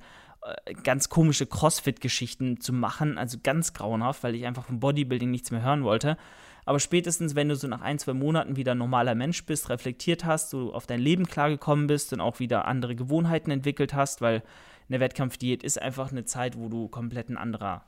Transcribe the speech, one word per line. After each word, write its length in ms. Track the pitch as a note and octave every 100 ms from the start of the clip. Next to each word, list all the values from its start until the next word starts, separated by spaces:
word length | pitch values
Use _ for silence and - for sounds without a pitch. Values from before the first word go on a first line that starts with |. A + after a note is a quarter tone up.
| - - - -
äh, 320 | G#2 - - -
ganz 340 | - C3 -
komische 380 | - D#3+ C#3+ C#3
Crossfit-Geschichten 1120 | - D#3 - - C3 B2+ - A#2+ - C3 A#2+
zu 100 | -
machen, 460 | B2+ A2+ - D3+ G#2+
also 220 | A#2+ A#2+
ganz 320 | - D3+ E3
grauenhaft, 480 | - G2+ A2+ A#2+ C#3
weil 140 | B2 A#2
ich 100 | B2
einfach 200 | B2 A#2+
vom 140 | B2
Bodybuilding 520 | C3+ C#3+ C3+ B2+ B2
nichts 180 | B2 -
mehr 140 | A#2+
hören 200 | A#2 D3
wollte. 340 | B2+ A2 C#3+ D#3+ - - - - -
Aber 140 | C#3+
spätestens, 540 | - F3 F3 E3 E3
wenn 160 | C#3+ D3
du 60 | C#3+
so 120 | C#3
nach 140 | B2
ein, 160 | A#2 D3
zwei 160 | -
Monaten 440 | C3 C#3+ D#3+ - C3+
wieder 180 | B2+ B2
normaler 400 | B2 B2+ A#2+ A#2
Mensch 280 | C3+ F3 -
bist, 240 | D3+ -
reflektiert 520 | B2 C3 B2 - E3+
hast, 300 | E3 D#3 -
du 180 | C3+ B2
auf 140 | - -
dein 140 | A#2+
Leben 260 | B2+ F3 F3+
klargekommen 640 | - D3 D3 - D3 D3
bist 260 | D3 -
und 80 | B2
auch 180 | F#2 -
wieder 260 | B2 A#2 -
andere 300 | B2+ A#2+ A#2
Gewohnheiten 540 | B2+ D#3 E3+ D#3+ D#3
entwickelt 460 | C#3 C#3 C#3+ C#3 C#3+
hast, 260 | C#3 -
weil 220 | A#2 A2+ - - - - -
eine 120 | B2+
Wettkampfdiät 640 | B2+ - C3 - B2 B2
ist 160 | - -
einfach 320 | C3 C3 C3
eine 140 | C3 A2
Zeit, 320 | B2 B2 A#2+
wo 100 | A2+
du 200 | A#2 A2
komplett 420 | B2 A#2+ A#2+ A2+
ein 80 | A#2+
anderer 460 | A#2+ A2 G2+ F2